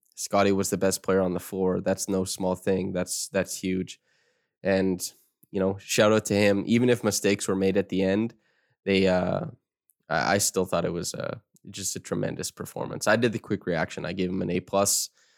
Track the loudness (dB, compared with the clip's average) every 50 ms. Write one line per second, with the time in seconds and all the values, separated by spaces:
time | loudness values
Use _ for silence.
0 | _ _ _ -12 -8 -2 2 4 4 4 4 2 2 0 0 0 2 0 0 0
1 | 0 0 2 2 2 2 -2 -4 -6 -6 -4 -2 0 0 0 0 0 -2 -2 -2
2 | -2 -2 -2 -2 -2 -2 -4 -4 -2 -2 -2 -2 0 0 0 0 -2 -2 -4 -4
3 | -4 -4 -4 -6 -6 -2 -2 -2 -2 -2 -6 -6 -4 -2 -2 -2 -4 -6 -10 -16
4 | _ _ _ _ _ _ _ _ _ _ _ _ -2 0 2 2 2 2 0 -2
5 | -4 -8 -12 _ _ _ _ _ -20 _ -4 -2 0 0 -2 -4 -6 -2 2 4
6 | 6 6 6 4 2 2 2 4 4 4 4 2 2 2 2 4 4 4 2 2
7 | 2 0 -2 2 2 2 2 2 0 -2 0 2 2 2 2 2 0 0 0 0
8 | 2 2 2 0 0 -2 -6 _ _ _ _ _ _ _ _ _ _ 0 2 4
9 | 4 4 4 2 2 0 -2 -2 -4 -6 -10 -14 _ _ _ _ _ _ _ _
10 | _ -4 -2 0 2 2 2 2 2 0 0 0 -2 0 0 0 0 -2 -2 -4
11 | -6 -6 -8 -8 -8 -8 -8 -10 -14 _ _ _ -20 -16 -12 -8 -8 -6 -8 -8
12 | -8 -6 -4 -2 -2 -4 -4 -6 -8 -8 -8 -10 -14 -12 -10 -8 -8 -8 -8 -2
13 | 2 2 4 4 4 2 0 -2 -4 -4 -4 -4 -2 -2 -2 -2 -2 -2 -4 -8
14 | -8 -6 -4 -2 -2 -2 -2 -2 -2 -2 -2 -2 -2 -2 0 0 2 2 2 0
15 | -2 -4 _ _ _ _ _